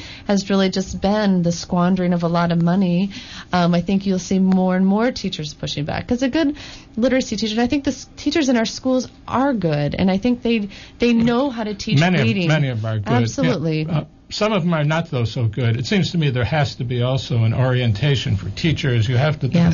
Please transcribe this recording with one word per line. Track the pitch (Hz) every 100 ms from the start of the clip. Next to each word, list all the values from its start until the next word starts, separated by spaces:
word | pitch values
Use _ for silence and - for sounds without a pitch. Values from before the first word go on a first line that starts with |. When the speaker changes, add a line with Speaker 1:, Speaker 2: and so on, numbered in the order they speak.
| - - -
Speaker 1:
has | 202 196
really | 196 190
just | 190 190 180
been | 190 214 202 185
the | 170
squandering | 170 - 180 175 185 180
of | 175
a | 170
lot | 170 175
of | 170
money. | 170 185 185 175 196 - - - -
Um, | 180 170
I | 175
think | 175 196 196
you'll | 185
see | - 190
more | 190 185 185 185
and | 190
more | 202 247
teachers | 262 190 - 151
pushing | - 151 151
back, | 151 - -
'cause | 247
a | 262
good | 311 294 294 - - - -
literacy | 247 254 247 202
teacher, | 220
and | 214
I | 240
think | 285
the | 285
s-, | 254 - -
teachers | 294 330 269
in | 240
our |
schools | 220 - 262 254 208 - -
are | 220 277
good, | 233 170 147 143
and | - 190
I | 196
think | 247 247
they, | 233 226 202 - - -
they | 240
know | 233 233 240 277
how | 233
to | 214
teach | 208 - 135
Speaker 2:
Many | 170 170
of, |
Speaker 1:
reading. | 113 101 -
Speaker 2:
many | 156 139
of | 117
them | 113
are | 107
good. | 98 240
Speaker 1:
Absolutely. | 113 - 262 190 160 156
Speaker 2:
Yeah. | 156 156
Uh, | - - -
some | - 208
of | 208
them | 170
are | 160
not, | 147 160 165
though, | 131
so | 117 135 113
good. | - 117 117
It | -
seems | 208 -
to | 170
me | 147
there | 123
has | 113 156 143 -
to |
be | 123 123
also | 123 135 - 117
an | 110
orientation | 113 127 127 120 98 143 135 127 101
for | 98
teachers. | - 170 - 139 120 107
You | 123
have | 151 147
to, | 123
Speaker 1:
Yeah. | 170 170